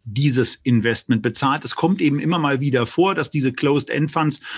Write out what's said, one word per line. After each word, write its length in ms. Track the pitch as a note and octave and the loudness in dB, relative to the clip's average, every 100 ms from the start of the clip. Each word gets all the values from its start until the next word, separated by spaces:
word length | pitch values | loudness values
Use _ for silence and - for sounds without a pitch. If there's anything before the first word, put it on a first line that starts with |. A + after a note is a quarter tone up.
dieses 520 | A2+ G#2+ D3 B2+ A#2 - | -8 0 2 2 0 -2
Investment 580 | C3 A#2+ A2+ G#2+ - A2+ | 0 2 2 0 0 0
bezahlt. 420 | A2+ - C3+ D3+ | 0 0 0 0
Es 140 | B2+ - | -4 -2
kommt 240 | E3 F#3+ | 0 2
eben 180 | D#3 C#3+ | 0 0
immer 200 | D#3 F3 | 0 0
mal 200 | C#3+ C3+ | 0 0
wieder 260 | C#3+ B2+ A#2 | 0 0 0
vor, 300 | - F#3+ F3+ | 2 2 0
dass 160 | C#3+ | -2
diese 220 | D3+ C3 | -2 -2
Closed-End-Funds 880 | B2+ C#3+ C#3+ B2+ C3 D3+ E3 D#3 D3 - | 0 0 0 0 -2 -2 0 -2 -2 -8